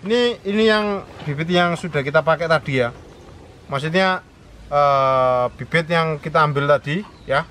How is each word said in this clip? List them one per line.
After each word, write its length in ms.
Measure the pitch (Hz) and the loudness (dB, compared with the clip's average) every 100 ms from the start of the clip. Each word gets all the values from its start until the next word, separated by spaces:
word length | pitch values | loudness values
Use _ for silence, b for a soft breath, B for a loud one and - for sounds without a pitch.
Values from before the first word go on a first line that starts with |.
ini, 400 | 190 233 240 233 | 0 0 0 -2
ini 220 | 196 202 220 | -4 0 2
yang 400 | 214 208 202 - - - | 2 0 -6 -8 -12 -10
bibit 160 | 143 165 | -6 0
yang 320 | 180 175 165 | 2 2 0
sudah 240 | 180 147 | -4 -4
kita 240 | 139 151 147 | 0 0 2
pakai 240 | 160 165 | 0 2
tadi, 320 | 160 - 135 | 0 0 -2
ya. 80 | 120 120 - - - - - - - | -2 -4 -20 -20 -20 -20 -20 -20 -10
Maksudnya, 560 | 139 156 175 190 185 - - - - - | -6 -2 0 0 -2 -8 -20 -20 -20 -4
eh, 720 | 143 143 139 135 131 127 127 123 | 2 4 4 2 2 2 2 -2
bibit 320 | - 127 165 160 | -6 -4 -2 0
yang 320 | 165 160 151 | -2 0 -4
kita 320 | 160 156 151 | -2 0 2
ambil 160 | 143 143 | 0 2
tadi, 400 | 143 - 160 208 - - | 2 2 -6 -8 -18 -4
ya. 160 | 135 165 | -4 -4